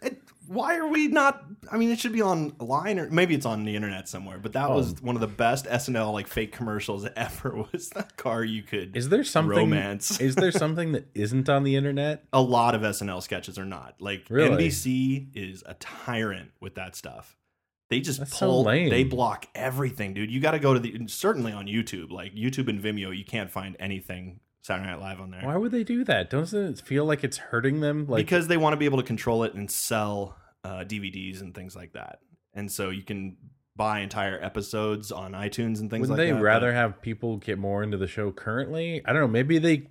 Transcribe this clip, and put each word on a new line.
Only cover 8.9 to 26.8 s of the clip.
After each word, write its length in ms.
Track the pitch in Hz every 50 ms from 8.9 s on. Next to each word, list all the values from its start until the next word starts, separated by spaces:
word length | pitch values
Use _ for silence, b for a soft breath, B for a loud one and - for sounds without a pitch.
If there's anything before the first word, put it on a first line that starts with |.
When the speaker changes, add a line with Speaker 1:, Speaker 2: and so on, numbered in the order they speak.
| 95
Speaker 2:
Is 120 | 117 123 139
there 160 | 185 247 285
something, 320 | - - 165 160 - -
Speaker 1:
romance. 640 | 104 - 107 104 101 98 101 101 104 - - - -
Speaker 2:
is 140 | 127 135 131
there 160 | 185 185 180
Speaker 1:
<laughs> 0 |
Speaker 2:
something 400 | 165 190 156 156 160 170 170 160
that 160 | 147 - - - _
isn't 340 | 104 104 107 123 135 131 143
on 160 | 143 139 139
the 120 | 139 135
internet? 480 | 135 139 143 139 139 143 151 151 - _ _
Speaker 1:
A 80 | - 135
lot 340 | 131 123 123 120 117 120 117
of 100 | 107 107
S 180 | 107 101 -
N 60 | 101 101
L 120 | 90 92
sketches 380 | - - 101 90 - - - 98
are 60 | 95
not. 320 | 98 95 80 64 64 - _
Like, 260 | 90 101 101 95 - -
Speaker 2:
Really? 200 | 110 135 156 254
Speaker 1:
N 40 | - -
B 120 | 165 160
C 580 | - - - 131 127 131 131 135 135 139 135 - -
is 280 | 107 98 92 95 92 -
a 80 | - 87
tyrant 760 | - - - - - - - 120 110 113 107 95 90 85 - _ _
with 140 | - 95 -
that 180 | 90 92 90 85
stuff. 400 | - - 73 58 57 - - _ _ _ _ _ _ _ _ _ _ _ _
They 120 | 120 127
just 180 | 139 170 131 135
Speaker 2:
That's 180 | 139 139 -
so 100 | - 190 190
Speaker 1:
pull, 140 | 175 160 127
Speaker 2:
lame. 260 | 107 117 160 175 147
Speaker 1:
they 140 | 117 123 135
block 420 | 131 135 120 120 110 101 - - - _
everything, 580 | - 123 131 127 135 143 127 110 - 104 98
dude. 180 | 95 98 107 107
You 100 | 120 131
gotta 180 | 143 151 156 156
go 160 | 143 139 131
to 60 | 123
the, 260 | 113 117 95 117 120
certainly 460 | 104 - - - 202 226 143 117 113
on 140 | 104 104 98
YouTube, 440 | 101 104 113 113 - - 90 82 76
like, 240 | 85 92 87 98 98
YouTube 340 | 110 113 127 131 135 131 123
and 140 | 107 101
Vimeo, 340 | 101 107 107 104 95 95 92
you 80 | 95 98
can't 260 | - - 113 98 87
find 260 | - 95 95 98 92 -
anything 640 | 92 98 98 92 - - 92 90 92 92 92 - _ _ _ _
Saturday 260 | - - 95 92 95 95
Night 80 | 87 78
Live 200 | 95 95 95 92
on 100 | 95 92
there. 120 | 92 92 120
Speaker 2:
Why 120 | 135 151
would 140 | 185 220 240
they 140 | 233 240 220
do 180 | - 233 240
that? 260 | 254 - 143 101 87 -
Doesn't 320 | 127 139 165 165 214 208 202 175 123 -